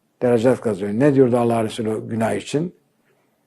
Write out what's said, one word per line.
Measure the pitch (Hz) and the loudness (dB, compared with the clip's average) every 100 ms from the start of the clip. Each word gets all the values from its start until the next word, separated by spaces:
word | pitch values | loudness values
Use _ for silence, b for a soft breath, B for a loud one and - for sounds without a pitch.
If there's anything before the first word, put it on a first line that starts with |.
| _ _ | _ _
derecet | 123 120 123 113 | 0 2 2 0
kazanıyor. | 117 92 101 107 | -2 -4 -4 0
Ne | 147 | 2
diyordu | 135 127 123 | 4 4 4
Allah | 120 117 | 2 0
Resulü | 110 - 110 110 117 | -2 -4 -6 -6 -6
günah | 110 113 | -4 -4
için? | 101 - 143 180 - _ _ _ _ _ _ | -4 -4 -4 -4 -10 _ _ _ _ _ _